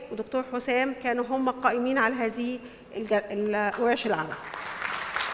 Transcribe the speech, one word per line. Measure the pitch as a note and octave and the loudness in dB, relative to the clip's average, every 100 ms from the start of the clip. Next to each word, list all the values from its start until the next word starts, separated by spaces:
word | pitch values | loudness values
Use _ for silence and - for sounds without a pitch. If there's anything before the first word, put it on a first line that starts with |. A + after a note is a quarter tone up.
| - | -8
ودكتور | G#3+ A3 B3+ B3 | -8 -2 -2 -2
حسام، | B3 B3+ B3 C4+ B3+ | -2 0 2 2 0
كانوا | B3 A#3+ A#3+ | 0 0 2
هم | C4 B3+ | 2 2
القائمين | B3+ B3+ A#3+ B3+ C4+ | 4 4 4 2 4
على | A3+ B3+ | 2 2
هذه | A3+ B3 A#3+ B3 - - - - | -2 -2 -4 -4 -10 -18 -12 -8
الج-، | G#3+ G#3 - | 0 2 2
ال-، | G#3 G#3 G#3 G#3 G3 | -2 0 2 0 2
ورش | A#3+ A#3 A3 | 2 2 2
العمل. | E3 D#3+ - - - - - - - - - - | 0 0 -6 -10 -10 -8 -6 -4 -4 -4 -2 -2